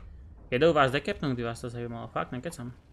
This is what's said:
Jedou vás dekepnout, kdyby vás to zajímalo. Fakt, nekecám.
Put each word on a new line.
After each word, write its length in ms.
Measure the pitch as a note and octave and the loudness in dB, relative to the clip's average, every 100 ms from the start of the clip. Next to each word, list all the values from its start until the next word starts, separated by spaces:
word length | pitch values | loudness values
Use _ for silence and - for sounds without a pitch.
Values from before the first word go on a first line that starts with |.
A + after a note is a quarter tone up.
| - - - - - | -16 -18 -18 -20 -4
Jedou 220 | B2 D#3+ | 4 6
vás 180 | D3+ C3+ | 6 4
dekepnout, 420 | C#3 E3+ G3+ D3 | 4 -2 -4 -2
kdyby 120 | B2 A#2 | -2 -4
vás 160 | A#2 | -6
to 80 | B2 | -8
zajímalo. 380 | A#2+ A#2+ A#2 A#2 | -8 -8 -8 -8
Fakt, 240 | D#3 E3 | -6 -6
nekecám. 420 | B2+ E3+ - A#2+ - _ | -6 -8 -10 -12 -14 _